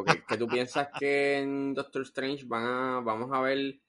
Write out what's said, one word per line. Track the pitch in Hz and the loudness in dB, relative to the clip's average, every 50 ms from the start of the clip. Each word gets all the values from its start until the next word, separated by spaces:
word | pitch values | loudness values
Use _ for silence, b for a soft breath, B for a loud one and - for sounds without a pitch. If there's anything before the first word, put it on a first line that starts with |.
Ok, | 95 160 | 4 4
ok. | 151 - - - | 4 2 2 -4
¿Qué | 117 | -2
tú | 107 120 117 | -2 0 0
piensas | 123 123 123 123 - - - - - 143 | 2 0 0 0 0 -2 -2 -2 -2 -2
que | 143 143 143 143 139 143 139 139 | 0 2 2 4 4 4 2 2
en | 139 139 139 139 139 139 135 | 0 0 0 0 -2 -2 -2
Doctor | 135 139 - - 135 | -2 -4 -4 -4 -6
Strange | 135 - - 135 131 135 143 139 131 | -6 -6 -6 -4 -4 -2 -4 -4 -6
van | 120 120 113 117 | -4 -2 -2 0
a, | 123 127 127 131 131 127 127 | 0 0 0 0 0 -2 -2
vamos | 120 113 110 110 120 135 | 0 -2 -2 -2 -2 -2
a | 139 131 | 0 0
ver | 131 131 135 139 139 135 135 - _ | 0 2 0 0 -2 -4 -6 -10 _